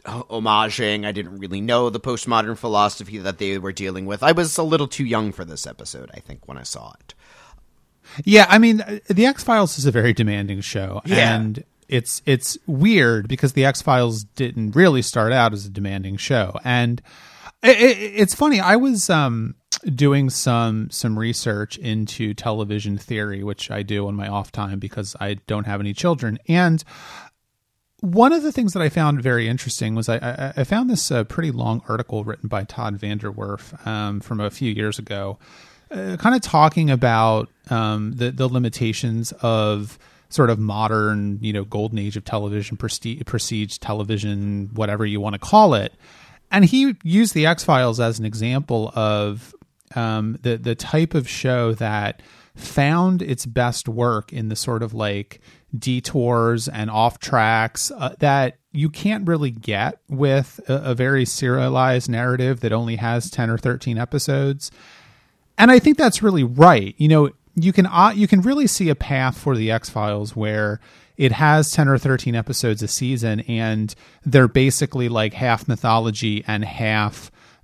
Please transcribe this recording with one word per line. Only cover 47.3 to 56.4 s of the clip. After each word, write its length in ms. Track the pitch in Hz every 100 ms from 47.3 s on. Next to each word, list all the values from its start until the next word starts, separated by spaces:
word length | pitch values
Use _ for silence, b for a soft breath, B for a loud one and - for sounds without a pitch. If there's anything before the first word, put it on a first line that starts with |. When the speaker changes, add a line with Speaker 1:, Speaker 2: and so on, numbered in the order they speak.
Speaker 2:
The 120 | 160 156
X-Files 560 | 170 - 135 123 113
as 180 | 117 110
an 60 | 107
example 680 | 110 113 135 143 117 110 117
of, 600 | 107 104 104 104 - - _ _ _ 123
um, 420 | 113 110 107 -
the, 160 | 123 113
the 180 | 117 120
type 380 | - 156 165
of 160 | 160 123
show 440 | - 131 127 117 107
that 460 | 113 104 101 - b b b
found 680 | - - - 139 170 185 180
its 240 | 156 127 120
best 420 | 117 120 117 -
work 460 | 113 120 110 -
in 160 | 123 110
the 80 | 107
sort 260 | - 113
of, 100 | 113
like, 460 | 110 104 101 104 - b b b 117
detours 920 | 131 123 - 143 120 117